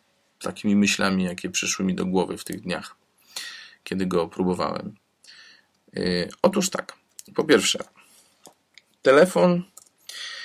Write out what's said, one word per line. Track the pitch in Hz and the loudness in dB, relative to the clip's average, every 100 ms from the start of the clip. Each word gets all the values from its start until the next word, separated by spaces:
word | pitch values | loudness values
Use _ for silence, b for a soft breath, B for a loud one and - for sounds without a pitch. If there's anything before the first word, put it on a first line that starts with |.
| _ _ _ _ | _ _ _ _
takimi | - 92 107 101 | -10 -4 2 4
myślami, | 101 - 98 95 | 4 2 2 2
jakie | 90 90 92 | -2 -4 -6
przyszły | - 95 - | -4 -4 -2
mi | 95 | -2
do | 92 92 | -2 0
głowy | 92 87 - | 0 0 -4
w | |
tych | - 87 | -10 -10
dniach, | 92 80 - - _ _ B B B B B B | -6 -8 -8 -20 _ _ B B B B B B
kiedy | - 95 92 | -8 -4 0
go | 90 85 | 0 0
próbowałem. | - 92 87 76 85 - - _ _ - B B B B B _ - | -2 -2 0 -2 -6 -10 -16 _ _ -20 B B B B B _ -4
E, | 92 90 87 - | -2 -2 -4 0
otóż | - 196 185 | 0 2 -2
tak, | - - - _ - - | -4 -8 -16 _ -20 -8
po | - | -4
pierwsze, | - 120 92 - - _ b b b b b _ _ - - _ | 4 4 4 -2 -6 _ b b b b b _ _ -20 -20 _
telefon, | - 139 180 180 180 175 175 - - _ - B B B | 6 8 6 6 4 2 -2 -14 -20 _ -18 B B B